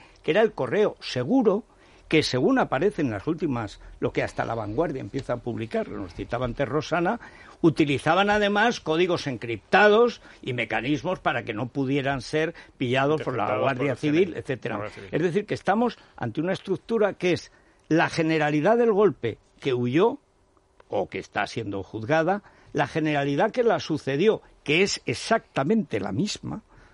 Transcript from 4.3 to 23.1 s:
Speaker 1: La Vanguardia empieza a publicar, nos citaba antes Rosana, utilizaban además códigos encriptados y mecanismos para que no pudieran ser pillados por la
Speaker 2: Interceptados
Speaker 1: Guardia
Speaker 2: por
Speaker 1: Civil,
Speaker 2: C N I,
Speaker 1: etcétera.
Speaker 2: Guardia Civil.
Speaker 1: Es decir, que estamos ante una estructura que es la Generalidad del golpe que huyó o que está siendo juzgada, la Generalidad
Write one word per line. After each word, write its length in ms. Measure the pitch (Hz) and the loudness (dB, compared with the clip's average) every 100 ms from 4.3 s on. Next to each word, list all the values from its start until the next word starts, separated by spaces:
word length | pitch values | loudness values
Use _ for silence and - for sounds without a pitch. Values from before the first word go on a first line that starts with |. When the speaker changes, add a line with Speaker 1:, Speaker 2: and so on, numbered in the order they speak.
| - | -4
Speaker 1:
La 100 | - | -4
Vanguardia 460 | 117 104 113 180 131 | -4 -4 -2 -4 -4
empieza 320 | 113 135 - | -8 -8 -6
a 40 | 123 | -6
publicar, 500 | 123 110 113 220 208 | -6 -6 -4 -4 -6
nos 260 | 104 92 | -8 -12
citaba 300 | - 98 120 | -12 -8 -4
antes 240 | 123 117 127 | -4 -4 -4
Rosana, 500 | 143 - 165 175 233 - - - - | -2 -2 -2 0 -2 -8 -20 -20 0
utilizaban 640 | 165 135 147 131 151 175 202 | 2 4 2 2 2 2 4
además 520 | 208 202 208 233 226 | 2 2 2 2 0
códigos 460 | - 160 180 170 - | -2 0 2 0 -2
encriptados 960 | 123 120 113 - 185 208 214 240 - - - | -6 -6 -8 0 6 6 6 4 0 -14 -14
y 100 | - | -6
mecanismos 680 | 123 110 110 120 147 143 185 | -4 -2 -2 -2 -2 -2 -4
para 240 | 170 131 | -2 -4
que 100 | 110 | -4
no 140 | 107 123 | -6 -6
pudieran 520 | 139 131 139 135 139 | -4 -2 0 -2 -4
ser 340 | - 156 160 - - - | -4 -2 -2 -4 -18 -6
pillados 460 | 123 131 139 156 | -2 2 2 0
por 120 | 139 | -2
la 100 | 123 | -2
Speaker 2:
Interceptados 180 | 107 127 | -2 0
Speaker 1:
Guardia 300 | 127 127 139 | 0 0 -2
Speaker 2:
por 60 | 120 | -2
Speaker 1:
Civil, 260 | 151 151 | 0 2
Speaker 2:
C 40 | 190 | 2
N 80 | - | -2
I, 40 | |
Speaker 1:
etcétera. 360 | - 131 120 110 | -6 -6 -6 -6
Speaker 2:
Guardia 180 | 104 | -8
Civil. 140 | - 98 | -12 -6
Speaker 1:
Es 100 | 117 | -2
decir, 240 | 175 170 - | 0 0 -2
que 80 | |
estamos 440 | 127 - 208 240 - - - | -4 0 0 0 -2 -14 -10
ante 240 | 117 131 | -6 -4
una 120 | 165 | -4
estructura 640 | 185 - 180 - 226 202 | -4 -4 -6 -2 0 0
que 180 | - 180 | 0 0
es 180 | 156 - _ _ _ - | -2 -4 _ _ _ 0
la 220 | 160 151 | 2 2
Generalidad 640 | - 160 160 151 151 160 233 | 0 0 2 2 2 4 4
del 160 | 233 | 4
golpe 460 | 196 208 127 117 - _ _ | 4 2 2 -4 -8 _ _
que 140 | 139 | -2
huyó 460 | 123 123 143 220 277 _ _ _ _ _ _ _ | 0 0 2 2 0 _ _ _ _ _ _ _
o 200 | 104 87 | -4 -4
que 100 | 95 | -6
está 280 | - 107 101 | -6 -4 -4
siendo 360 | - 104 98 | -4 -6 -8
juzgada, 600 | 92 113 110 160 160 202 - - - | -8 -8 0 0 2 -2 -6 -20 -8
la 140 | - 143 | -4 -2
Generalidad 640 | 160 156 | -2 -2